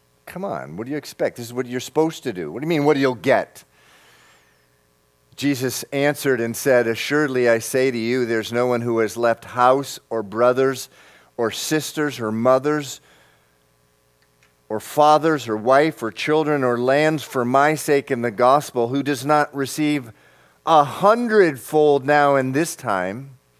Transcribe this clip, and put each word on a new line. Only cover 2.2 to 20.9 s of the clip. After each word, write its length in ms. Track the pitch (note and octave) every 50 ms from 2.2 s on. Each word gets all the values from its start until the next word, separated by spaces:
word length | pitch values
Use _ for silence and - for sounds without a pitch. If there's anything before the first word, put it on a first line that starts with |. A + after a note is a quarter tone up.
| -
to 100 | B2 F#2
do. 180 | F2+ D#2+ D2
What 80 | E2+ B2
do 60 | D3+
you 40 | E3
mean, 140 | E3+ D3 C#3+
what 120 | D3+ D3
do 40 | C3+
you 160 | C3+ C3 A#2+
get?" 480 | G#2 - B2+ A#2+ G2 D#2+ - - - - _ _ _ _ _ _ _ _ _ _ _ _ _ _ _ _ _ _ _ _ _ _ _ _ _ _ _ _ _ _ _ _ _ _
Jesus 480 | - C3+ C#3+ C#3 A#2+ C3 B2 - - - -
answered 480 | C#3+ C#3 C#3+ D3 C#3 - - C#3 B2+ A2+
and 160 | A#2 A#2 A2+
said, 300 | - - C#3 B2+ A#2+ A#2
"Assuredly 640 | A2+ A2+ - - - C#3+ D3+ D#3 C3 C3 B2+ B2 A#2
I 100 | A2+ A2+
say 300 | - - - B2+ C3 C3
to 80 | A#2+
you, 280 | A#2 A2+ A#2 B2+ C3 A#2+
there's 280 | A2+ A2+ A2 G#2 G2+ A#2+
no 140 | A#2+ B2
one 140 | B2 B2 A#2
who 180 | A#2+ A#2+ A2+ A2+
has 180 | A2 G2+ -
left 280 | A#2 A#2+ A#2 A2+ - -
house 540 | - A#2 B2 B2 B2+ C3 C#3 C3+ - - - _ -
or 120 | A2+ A2+
brothers 640 | G#2 F#2+ G#2+ A2+ A#2+ B2 B2 C3 C3+ C3+ C3 B2 - - _ _ _ _ _ _ _ _ _
or 140 | - A#2 G#2+
sisters 680 | - - - - D#3 D3+ C#3+ - - D#3 D3+ C#3+ B2 A#2+
or 120 | A2+ A2
mothers 680 | A2 A2+ A#2+ B2+ C3 C3 C3+ D3 D3+ D3+ C#3+ B2+ - - _ _ _ _ _ _ _ _ _ _ _ _ _ _ _ _ _ _ _ _ _ _ _ _ _ _ _ _ _ _ _ _ _ -
or 100 | A2 G#2+
fathers 680 | - - - D3+ D3 D3+ D3+ D3 D3+ E3 D#3 C#3 A#2
or 100 | A#2 G#2+
wife 460 | G#2+ G#2+ B2 C3 C#3+ D#3 D#3+ D3+ - A#2
or 80 | G#2+
children 520 | - - - D3+ D3+ D#3+ D3+ D3+ D3 C#3 B2+
or 140 | B2 A#2+
lands 460 | A#2+ B2 C3 C3+ D3 D#3 D#3 D#3+ C#3 -
for 200 | - - B2+ A#2+
my 300 | B2 C3 C#3 C#3+ D#3 D#3
sake 380 | C#3 - D#3+ C#3+ C3+ - -
and 120 | C3 A#2+ A#2+
the 60 | A#2+
gospel, 600 | G2+ A2 B2 B2+ C#3 D3 - - - B2 A#2 A#2+
who 120 | C3+ C#3+
does 240 | B2+ D3 C#3 A#2 C3
not 280 | D3 D3+ D3 C#3+ - -
receive 560 | C#3 C3+ A#2 - D#3 D3+ D3 D3 C#3 A#2+ A2+ - _ _ _ _ _ _ _ _ _ -
a 180 | D#3 E3 D3+ C#3+
hundredfold 1200 | C3